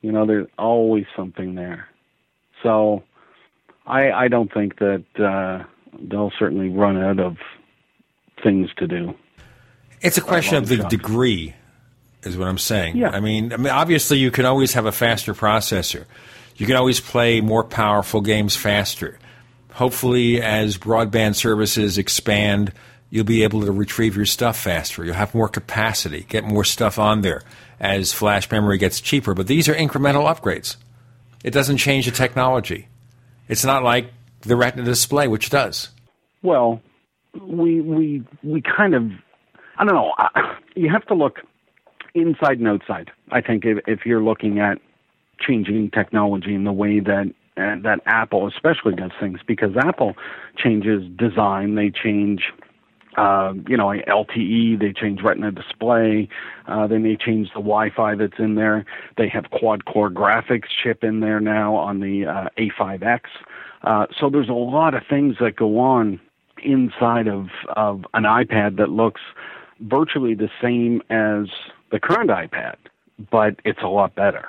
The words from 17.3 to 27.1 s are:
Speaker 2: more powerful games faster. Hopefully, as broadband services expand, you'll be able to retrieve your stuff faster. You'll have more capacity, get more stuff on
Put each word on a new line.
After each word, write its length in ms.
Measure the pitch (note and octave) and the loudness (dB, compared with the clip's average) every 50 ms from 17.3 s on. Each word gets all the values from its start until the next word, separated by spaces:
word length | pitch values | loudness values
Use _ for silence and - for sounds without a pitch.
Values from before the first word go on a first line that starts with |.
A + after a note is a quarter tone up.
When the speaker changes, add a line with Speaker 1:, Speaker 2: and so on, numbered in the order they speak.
| A#2 A2+ | 4 2
Speaker 2:
more 240 | G#2+ A2 A2 A2+ A2 | 2 2 2 2 0
powerful 560 | - - - G#2+ G#2 G#2 G#2 G2 - - G#2+ | 0 -2 0 2 2 2 2 0 0 -2 -2
games 340 | G2+ G#2 G#2+ G#2+ G#2+ G#2 - | 2 2 2 2 2 0 -2
faster. 640 | - - G#2+ G#2 G#2 G2+ - - - E2+ D#2 - - - - - - - _ _ _ _ _ - | -2 0 0 2 2 0 -2 -4 -8 -8 -10 -10 -14 -20 -20 -20 -20 -20 _ _ _ _ _ -4
Hopefully, 680 | - B2 B2+ B2 - - B2+ B2 B2 A#2+ A#2+ A#2+ A#2+ | -2 -2 -2 0 -2 0 2 2 4 4 2 2 2
as 380 | A#2 A2 G#2+ G#2+ A2 G#2+ G2+ F#2+ | 0 0 0 0 0 0 -2 -4
broadband 560 | - G#2 A2+ A2+ A2+ G#2+ G2+ A2+ A2 G#2+ G#2 | -2 0 2 2 2 2 2 2 2 2 0
services 640 | - - A#2 A2 G#2+ G#2+ G2+ - A2+ G#2+ G#2 F2+ G2 | 0 0 0 2 2 2 0 2 0 0 0 0 -2
expand, 720 | F#2+ - - - - - G#2 G2+ G#2 G#2 G2+ G2+ G2+ F#2+ - - - - - _ _ _ | -2 -2 -2 -2 0 0 2 2 2 2 2 2 0 -2 -4 -10 -20 -20 -20 _ _ _
you'll 140 | - A2 A2 | -2 -2 0
be 180 | G2+ A#2 A2+ G#2+ | 2 4 4 4
able 200 | G#2+ G#2+ A2 G#2 | 2 2 0 0
to 100 | G2+ G2 | 0 0
retrieve 440 | G2 G#2 G2 - - A2+ A2 F#2+ | 0 -2 -2 0 0 0 0 2
your 100 | G2+ G#2 | 0 0
stuff 320 | G2 - - B2 A#2 A2 - | 0 0 0 0 -2 -2 -2
faster. 460 | - G2 F2 E2+ D#2+ - - - F2 | -4 -4 -4 -4 -4 -6 -10 -8 -8
You'll 100 | E2+ E2+ | -8 -2
have 200 | F2+ G2+ G2+ - | -2 -4 -2 0
more 140 | A#2 A2+ G#2 | 0 0 0
capacity, 760 | - - - - - A2 A2 A2+ G#2 - - E2 D2 D2+ - - | -2 -6 -8 -6 -2 -2 0 0 0 -2 -6 -6 -8 -10 -10 -4
get 160 | - A2 G#2+ | -4 -4 -2
more 200 | G#2+ G#2 G#2 G2+ | 0 0 0 2
stuff 340 | - - - A#2 G#2 - - | 0 0 0 0 0 2 2
on 220 | G#2+ G#2+ | 2 2